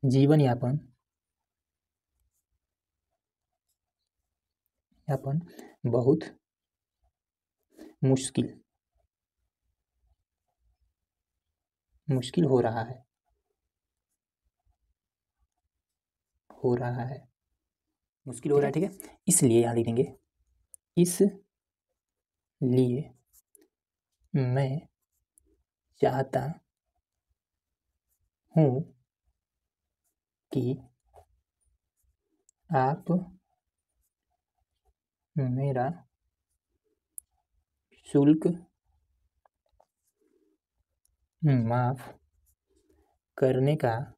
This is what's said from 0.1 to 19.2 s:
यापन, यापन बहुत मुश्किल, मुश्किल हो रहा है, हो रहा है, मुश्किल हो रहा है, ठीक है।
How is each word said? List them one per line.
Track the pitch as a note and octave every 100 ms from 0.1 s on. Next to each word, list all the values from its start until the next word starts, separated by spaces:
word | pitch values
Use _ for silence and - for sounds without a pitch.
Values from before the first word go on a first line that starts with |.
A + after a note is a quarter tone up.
| C3 C#3 D#3
यापन, | C#3 A#2+ B2 C#3+ - _ _ _ _ _ _ _ _ _ _ _ _ _ _ _ _ _ _ _ _ _ _ _ _ _ _ _ _ _ _ _ _ _ _ _ _ _ _ _ _ _ -
यापन | C3+ - D3 E3+ - - _ B2
बहुत | A#2 A#2+ - - - _ _ _ _ _ _ _ _ _ _ _ _ _ _ - _
मुश्किल, | C3+ C3 - - A#2+ - _ _ _ _ _ _ _ _ _ _ _ _ _ _ _ _ _ _ _ _ _ _ _ _ _ _ _ _ _ _ _ _ _ _ -
मुश्किल | C3 A#2+ - D#3+
हो | B2+
रहा | A#2 A2+
है, | A2+ - _ _ _ _ _ _ _ _ _ _ _ _ _ _ _ _ _ _ _ _ _ _ _ _ _ _ _ _ _ _ _ _ _ _ _ -
हो | B2+ A#2+
रहा | B2 B2
है, | A#2+ C3 - _ _ _ _ _ _ _ _ _ -
मुश्किल | A#2 D#3
हो | C#3+
रहा | C#3+
है, |
ठीक | C#3+
है। | F#3+ - - -